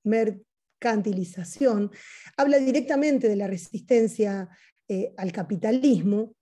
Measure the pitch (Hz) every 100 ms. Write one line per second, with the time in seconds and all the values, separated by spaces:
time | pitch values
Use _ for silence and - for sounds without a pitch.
0 | 208 226 220 196 - _ _ _ 240 220
1 | 208 190 175 - 175 - 269 214 202 -
2 | - - - - 277 277 262 269 247 277
3 | 302 277 226 202 196 190 - 208 - 233
4 | 226 226 208 196 180 _ _ _ - 190
5 | 185 - 185 185 180 190 220 247 277 214
6 | 180 202 226 _